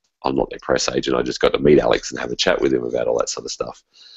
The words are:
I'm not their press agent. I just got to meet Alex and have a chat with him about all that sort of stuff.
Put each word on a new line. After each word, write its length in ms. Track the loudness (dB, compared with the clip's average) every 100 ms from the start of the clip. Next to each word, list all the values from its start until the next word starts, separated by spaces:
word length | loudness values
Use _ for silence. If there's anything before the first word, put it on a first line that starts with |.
| _ _
I'm 120 | -2 -2
not 140 | -2
their 100 | -4
press 280 | -2 -2 0
agent. 260 | -2 0 0
I 60 |
just 180 | -2 0
got 140 | 0
to 60 | 4
meet 200 | 6 6
Alex 300 | 6 2 -2
and 80 | -8
have 120 | -6
a 40 | -2
chat 240 | 0 2
with 120 | 2
him 100 | 0
about 240 | -2 -2 0
all 100 | 0
that 100 | -2
sort 160 | -6 -8
of 60 |
stuff. 320 | -8 -8 -12 _ _ -20